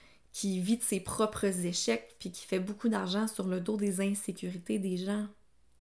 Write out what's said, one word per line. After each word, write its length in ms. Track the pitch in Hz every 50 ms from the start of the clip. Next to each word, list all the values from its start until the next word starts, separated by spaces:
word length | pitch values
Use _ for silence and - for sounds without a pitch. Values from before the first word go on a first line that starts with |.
| - - - - - -
qui 280 | - - - 196 190 185
vit 180 | 180 202 233 233
de 40 |
ses 180 | - - 208 190
propres 440 | - - - - 220 214 - - 208
échecs, 720 | 196 185 180 175 175 175 - - 233 226 226 - - - -
puis 120 | - 180
qui 160 | 175 - -
fait 140 | - 185 185
beaucoup 280 | 185 202 202 208 - 226
d'argent 380 | 214 196 190 180 185 208 226
sur 200 | 220 - - 185
le 140 | 185 185 185
dos 160 | 180 214 220
des 240 | 202 208 202 180 185
insécurités 760 | 196 196 202 202 - - 180 - 185 180 185 175 175 - 214 208
des 180 | 190 190 185
gens. 300 | 180 185 196 208 214 208 208 - - - - _ - - - - - _ _